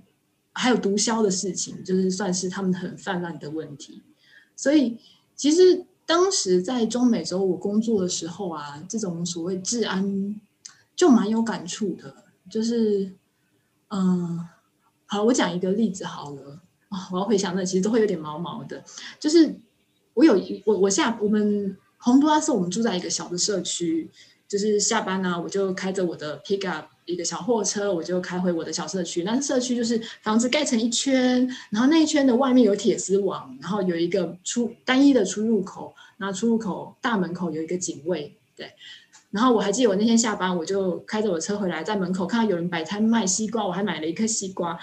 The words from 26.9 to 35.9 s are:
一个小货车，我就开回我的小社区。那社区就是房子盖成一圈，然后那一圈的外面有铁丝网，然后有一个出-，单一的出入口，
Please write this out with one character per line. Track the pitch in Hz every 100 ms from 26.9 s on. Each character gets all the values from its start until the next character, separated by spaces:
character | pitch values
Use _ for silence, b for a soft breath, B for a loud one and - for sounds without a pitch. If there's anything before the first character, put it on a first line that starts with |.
| _
一 | - 175
个 |
小 | 170 165
货 | 180 226
车， | 196 208 202
我 | 175
就 | 165 180
开 | 180 180
回 | 180
我 | 165
的 | 156
小 | 160 156
社 | 190
区。 | 170 175
那 | 180 247
社 | 285 262
区 | 247
就 | 240
是 | 226 226 B B
房 | 220 220
子 | 247
盖 | 302
成 | 285 233
一 | 226
圈， | 233 269 262 254 254 254 254 B
然 | 214
后 | 254
那 | 320
一 | 302
圈 | 302
的 | 269 233
外 | 269
面 | 254
有 | 214 202
铁 | 220 156
丝 | - 196
网， | 190 147 135 131
然 | 160
后 | 208
有 | 185 165
一 | 175
个 | 196 170 -
出-， | - 240 233 -
单 | - 262
一 | 285
的 | 254
出 | 185 208
入 | 220 214
口， | 185 156 147